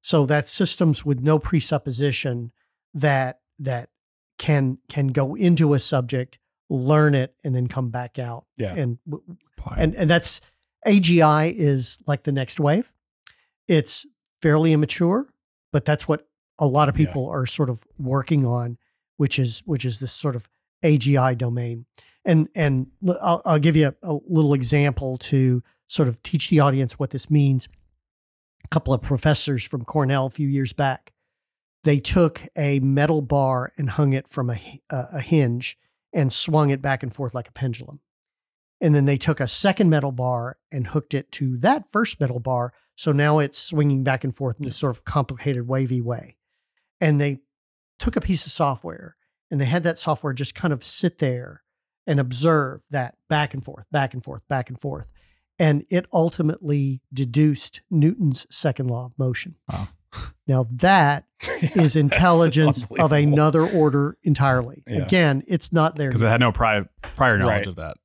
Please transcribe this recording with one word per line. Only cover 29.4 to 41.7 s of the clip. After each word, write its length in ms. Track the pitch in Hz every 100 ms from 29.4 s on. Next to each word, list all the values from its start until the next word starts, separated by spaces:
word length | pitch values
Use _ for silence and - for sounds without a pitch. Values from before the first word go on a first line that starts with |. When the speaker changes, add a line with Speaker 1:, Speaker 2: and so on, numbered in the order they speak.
| - 131
Speaker 1:
from 200 | - 135
Cornell 420 | 117 160 131 139 131
a 40 |
few 180 | - 143
years 240 | 139 131
back, 400 | - 139 131 _ _ _ _ _ _ _ _
they 160 | 156 147
took 420 | - 185 165 - - -
a 240 | 143 139
metal 400 | 135 139 151 156
bar 520 | 131 143 135 127 127 -
and 140 | 135
hung 240 | 101 143
it 120 | 135 -
from 220 | - 123
a 40 |
h-, 260 | 110 - 139 _
a, 160 | 139 123
a 80 | 160
hinge 580 | 120 160 131 120 123 - _ _ _
and 200 | 175 135
swung 380 | - - 156 147
it 100 | 139
back 220 | 139 135
and 120 | 123
forth 200 | - 131
like 140 | 123 120
a 40 |
pendulum. 480 | - 135 117 - 143 _ _ _ _ _ _ _ _
And 140 | 165
then 100 | 147
they 120 | 139 139
took 220 | - 147
a 60 | 127
second 440 | - 196 190 185
metal 220 | 156 139
bar 440 | 127 127 123 120 135 _
and 140 | 143 113
hooked 280 | 156 -
it 160 | 139 -
to 240 | - 135 127
that 260 | 180